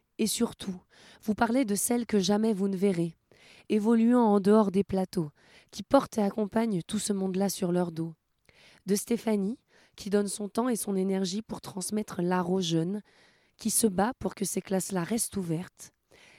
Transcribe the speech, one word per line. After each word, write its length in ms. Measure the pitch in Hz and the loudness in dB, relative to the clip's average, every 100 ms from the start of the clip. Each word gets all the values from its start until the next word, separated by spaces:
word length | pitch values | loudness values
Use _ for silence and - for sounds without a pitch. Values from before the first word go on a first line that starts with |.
| _ - | _ -4
et 80 | 220 | -2
surtout, 560 | - 233 - 196 180 _ _ - - | 0 -2 -4 -10 -10 _ _ -20 -12
vous 140 | - 196 | -4 0
parlez 300 | 226 254 214 | 2 2 0
de 100 | 202 | 0
celles 320 | - 240 226 | 0 -2 0
que 100 | 208 | 0
jamais 360 | 180 208 226 | 2 2 2
vous 140 | 185 196 | 0 0
ne 100 | 185 | 0
verrez, 380 | 202 170 170 - _ _ - - - | 0 2 -2 -4 _ _ -20 -14 -2
évoluant 560 | 214 214 233 233 247 226 | 0 4 4 6 6 6
en 140 | 202 | 4
dehors 320 | 190 220 196 | 6 6 6
des 120 | 185 | 2
plateaux, 460 | - 190 185 180 151 _ _ - _ | 0 -2 -2 -4 -4 _ _ -20 _
qui 140 | - | -14
portent 340 | - 269 - 226 | 2 2 2 -2
et 60 | |
accompagnent 580 | 196 226 208 220 226 180 | -2 -2 -2 0 0 -2
tout 180 | - 214 | -2 -4
ce 140 | - | -2
monde-là 360 | 196 190 185 196 | -2 -2 0 -2
sur 220 | - 175 | 0 0
leur 200 | 180 175 | 0 0
dos. 240 | 160 165 160 _ _ _ _ - _ 185 | -4 -8 -10 _ _ _ _ -20 _ -4
De 80 | 202 | -2
Stéphanie, 640 | - 233 226 208 196 262 _ _ _ - | -2 -2 0 0 0 -6 _ _ _ -14
qui 140 | 196 | -2
donne 180 | 202 202 | 0 0
son 220 | - 202 | -4 -6
temps 180 | 233 254 | -2 0
et 80 | 220 | 0
son 220 | - 190 | -2 -2
énergie 440 | 190 190 185 202 | 0 0 -2 -4
pour 200 | - 214 | -8 -12
transmettre 600 | - 185 - 214 208 - | -12 -10 -6 -4 -4 -4
l'art 300 | 175 180 175 | 0 0 0
aux 80 | 190 | -2
jeunes, 420 | 165 165 170 208 - _ _ _ _ - | 0 0 0 -6 -10 _ _ _ _ -8
qui 140 | 220 | -2
se 180 | - 226 | 2 2
bat 260 | 180 220 - | 2 -2 -2
pour 160 | 185 - | -8 -6
que 80 | |
ces 160 | 190 190 | -6 -6
classes-là 460 | - 190 - 190 170 | -2 -4 -2 -4 -2
restent 320 | 226 - 202 | -2 -4 -6
ouvertes, 560 | 170 160 180 - - _ _ - - | -4 -4 -6 -16 -20 _ _ -20 -20